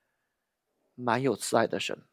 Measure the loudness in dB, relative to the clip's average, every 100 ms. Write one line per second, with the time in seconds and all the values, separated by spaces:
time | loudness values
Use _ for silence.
0 | _ _ _ _ _ _ _ _ _ -8
1 | -2 0 2 -2 0 2 2 0 -6 -8
2 | -14